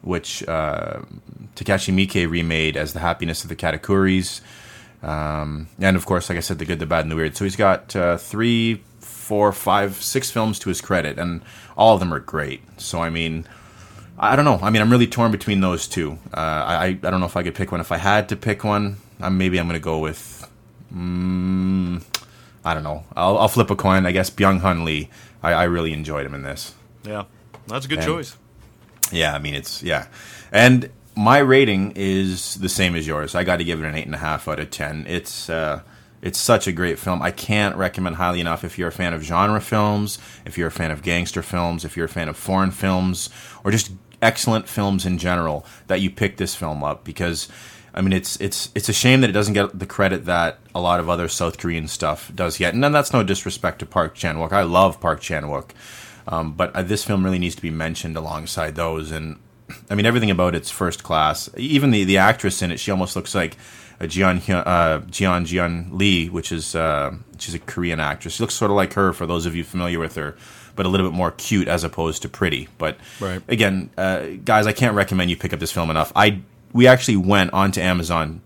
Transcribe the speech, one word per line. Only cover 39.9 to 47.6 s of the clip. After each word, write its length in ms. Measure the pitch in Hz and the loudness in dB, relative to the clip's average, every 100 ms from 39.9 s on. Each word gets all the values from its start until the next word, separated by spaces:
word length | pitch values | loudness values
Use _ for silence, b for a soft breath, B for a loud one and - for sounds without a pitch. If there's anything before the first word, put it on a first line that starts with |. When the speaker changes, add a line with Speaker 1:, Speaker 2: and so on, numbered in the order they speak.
| 104 104 - B B - | 0 -2 -6 B B -12
Speaker 1:
if 100 | - | -6
you're 80 | 82 | -6
a 40 | |
fan 200 | - 80 | -4 -4
of 100 | 73 | -4
gangster 400 | 80 87 87 90 | -2 -2 -2 -6
films, 420 | - 90 85 85 | -4 -2 -2 -4
if 140 | 80 - | -6 -6
you're 80 | 80 | -4
a 40 | |
fan 200 | 87 80 | -4 -6
of 80 | 78 | -6
foreign 320 | - 95 95 | 0 2 2
films, 600 | 92 95 92 92 87 - B B B | 0 0 2 0 -2 -8 B B B
or 80 | 98 | 0
just 200 | 107 - 92 - - | 0 -2 -10 -20 0
excellent 480 | 113 - - 110 - | 0 2 0 0 -2
films 340 | - 101 95 | -2 0 0
in 140 | 92 90 | 0 -2
general, 480 | 90 90 82 73 - B - | 0 0 0 -4 -8 B -2
that 120 | 92 | 0
you 120 | 95 | 0
pick 260 | - 147 - | 0 -2 0
this 160 | 92 | -6
film 300 | - 82 76 | -4 -6 -4
up 200 | 71 73 | -4 -6
because, 460 | - 82 87 80 - B | -10 -4 -4 -4 -8 B